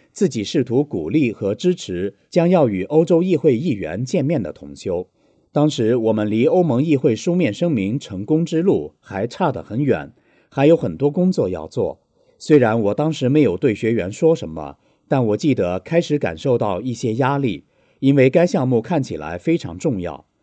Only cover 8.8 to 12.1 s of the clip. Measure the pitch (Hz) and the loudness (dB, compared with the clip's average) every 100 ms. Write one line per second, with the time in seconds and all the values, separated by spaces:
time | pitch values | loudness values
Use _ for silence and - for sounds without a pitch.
8.8 | 76 - - 98 113 - 214 95 80 107 | -2 -14 -10 -6 -6 -2 -4 -4 -6 -2
9.8 | 143 90 71 - _ _ _ - 143 165 | 0 -2 -4 -18 _ _ _ 0 4 4
10.8 | 104 80 143 147 185 180 101 90 78 - | 2 -2 -2 2 0 2 -2 -4 -6 -4
11.8 | 90 - _ | -4 -6 _